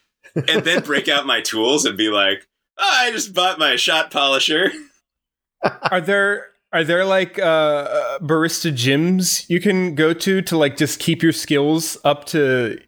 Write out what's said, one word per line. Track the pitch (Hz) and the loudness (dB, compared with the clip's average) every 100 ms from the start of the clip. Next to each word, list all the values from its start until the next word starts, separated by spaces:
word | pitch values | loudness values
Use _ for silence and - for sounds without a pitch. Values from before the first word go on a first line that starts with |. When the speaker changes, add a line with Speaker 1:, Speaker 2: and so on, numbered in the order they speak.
| _ _ - | _ _ -8
Speaker 1:
And | 160 139 160 | -4 0 0
then | 165 180 | 2 0
break | 151 143 143 | 0 -2 0
out | 143 135 | 0 0
my | 117 | -2
tools | 110 110 113 147 | -2 -2 0 2
and | 135 98 | 0 -2
be | 107 | 0
like, | 104 98 101 - _ _ - | 2 0 -2 -8 _ _ -4
"Oh, | 392 269 | 0 0
I | 247 | 0
just | 220 208 | -2 -4
bought | 180 180 170 | -2 -2 0
my | 147 123 | 0 2
shot | - 160 160 | 0 0 -2
polisher." | 147 139 135 143 156 190 104 98 _ _ _ _ _ _ _ - - - | -2 0 2 0 0 0 -4 -12 _ _ _ _ _ _ _ -4 -2 -2
Speaker 2:
Are | 185 | 0
there, | 165 202 196 202 - _ _ | 0 2 2 -2 -8 _ _
are | 165 | -2
there, | 156 175 | 0 2
like, | 190 190 180 196 | 2 2 0 0
uh, | |
uh, | 180 160 151 147 143 147 123 135 | 2 2 2 0 -2 -4 -4 -4
barista | 147 160 165 - 170 | -2 0 0 -2 -4
gyms | 131 123 139 170 185 180 - - | -2 0 2 2 0 0 -4 -2
you | 170 | 0
can | 208 190 185 147 | 2 0 0 0
go | 156 | 0
to, | 165 196 190 | 2 0 0
to, | 190 165 | 0 0
like, | 143 135 | 0 0
just | - - | -2 -2
keep | - 165 | -2 0
your | 165 | 2
skills | 151 - 143 147 160 160 - | 0 0 0 2 0 -2 -2
up | 143 143 - | 0 0 -2
to, | 160 135 127 117 98 | 0 2 2 0 -6